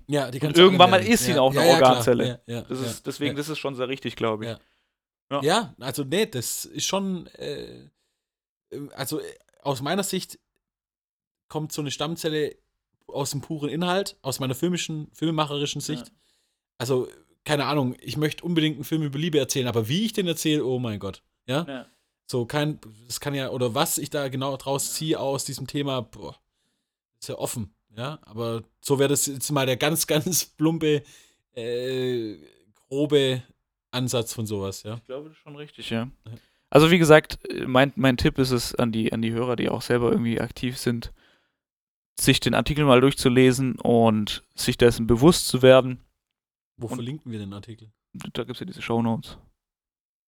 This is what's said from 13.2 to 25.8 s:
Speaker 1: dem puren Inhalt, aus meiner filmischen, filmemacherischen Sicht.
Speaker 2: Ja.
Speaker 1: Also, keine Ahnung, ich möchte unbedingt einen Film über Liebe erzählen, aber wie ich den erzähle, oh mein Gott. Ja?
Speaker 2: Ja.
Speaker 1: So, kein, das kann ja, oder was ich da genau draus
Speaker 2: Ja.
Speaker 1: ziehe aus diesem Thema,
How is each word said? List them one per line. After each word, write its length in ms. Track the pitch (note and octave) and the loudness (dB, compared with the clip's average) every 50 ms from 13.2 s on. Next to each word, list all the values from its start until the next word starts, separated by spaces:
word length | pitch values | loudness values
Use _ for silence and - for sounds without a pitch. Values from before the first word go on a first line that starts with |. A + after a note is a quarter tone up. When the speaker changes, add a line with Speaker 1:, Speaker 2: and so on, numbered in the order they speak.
| C#3 - | -4 -4
Speaker 1:
dem 100 | - C3+ | -6 -8
puren 260 | - - D#3+ D3 C#3+ C3+ | -8 -8 -8 -6 -6 -4
Inhalt, 480 | C3+ E3 F3+ F3+ F3+ G3 G3+ - - _ | -4 -2 -2 0 0 -2 -2 -4 -8 _
aus 180 | - C3+ A#2+ - | -8 -8 -6 -4
meiner 140 | C3+ B2+ B2 | -4 -4 -4
filmischen, 540 | - E3+ F3+ F3+ E3 - - D#3 D3+ D3 - | -2 -2 -2 0 -2 -4 -6 -8 -10 -10 -12
filmemacherischen 680 | _ - D#3 E3 E3 D#3 D3+ C#3+ C#3+ C#3+ C#3+ C#3+ - D3 | _ -4 -4 -2 0 0 -2 -2 -2 -4 -4 -6 -6 -8
Sicht. 260 | - - D#3 A#2+ A#2 - | -6 -6 -8 -8 -10 -16
Speaker 2:
Ja. 40 | _ _ _ _ _ _ _ _ _ _ _ _ _ - | _ _ _ _ _ _ _ _ _ _ _ _ _ -8
Speaker 1:
Also, 300 | A#2+ B2+ B2+ B2+ G#2 B1 A1 D2+ _ _ _ _ - | -4 -2 0 -2 -2 -4 -8 -20 _ _ _ _ -4
keine 220 | D3+ D3+ C#3+ C3 | -2 -2 0 0
Ahnung, 280 | C3 D3+ D3 B2+ B2 - - | 0 0 0 0 -2 -4 -8
ich 160 | - B2 - | -10 -8 -4
möchte 260 | D3+ D#3 D3 - - - | -2 -2 -2 -4 -4 -4
unbedingt 320 | F3 F3 D#3+ D#3 D#3 D3+ | 0 0 2 2 0 -2
einen 80 | - C#3 | -4 -6
Film 180 | - D#3+ D#3+ | -4 -4 -2
über 160 | D3+ C#3+ C3+ C#3+ | -2 -2 -4 -4
Liebe 200 | E3 F3 D3+ C#3 | -4 0 0 0
erzählen, 300 | C3 - - C#3 B2 B2 | 0 0 -2 -2 -2 0
aber 180 | A2+ A#2 A2 A2 | 0 0 0 0
wie 160 | D3+ G3 A3+ | -2 -2 -2
ich 60 | A3 - | -2 -2
den 120 | G#3+ F3+ | -2 -2
erzähle, 380 | E3+ D#3+ - - D#3+ D3+ D3+ A2+ | -2 -2 -2 0 0 0 0 0
oh 140 | B2+ B2+ B2 | -2 -2 -2
mein 200 | B2 A2+ G#2 F#2 | -4 -4 -6 -6
Gott. 240 | G2 G2 - - _ _ _ _ _ | -8 -10 -12 -12 _ _ _ _ _
Ja? 180 | B2 C3 D#3 E3+ C#3 | -4 -4 -4 -4 -4
Speaker 2:
Ja. 180 | C3+ B2 A2+ _ _ _ _ _ _ _ _ - | -10 -14 -16 _ _ _ _ _ _ _ _ -6
Speaker 1:
So, 160 | - B2 A#2 | -4 -4 -4
kein, 320 | - D3+ D3+ D3+ D3+ D3 - - G#2+ G#2+ A2 A#2+ | -2 -2 -2 -2 -2 -4 -8 -12 -20 -20 -20 -16
das 140 | A#2+ - - | -12 -10 -8
kann 140 | - C#3+ C#3 | -8 -6 -6
ja, 160 | C3+ C3 - | -6 -6 -6
oder 240 | B2+ B2 B2 A#2+ G#2+ | -4 -2 -2 -2 0
was 240 | C#3 E3 E3+ - - | 0 0 0 -2 -6
ich 100 | D3+ - | -6 -6
da 180 | - D3 C#3 C3 | -6 -6 -6 -4
genau 280 | C3 C3 C3+ C#3+ C3+ | -6 -6 -6 -6 -6
draus 320 | B2+ - C3+ C#3 C#3 - - | -6 -4 -4 -4 -4 -4 -6
Speaker 2:
Ja. 60 | - | -6
Speaker 1:
ziehe 260 | - D#3+ D#3 D#3 - | -6 -2 -2 -2 -2
aus 240 | C3 C3+ C#3 B2+ - | -2 -4 -4 -4 -6
diesem 220 | - C3+ - C3+ | -8 -10 -10 -10
Thema, 340 | - - C#3+ | -8 -6 -6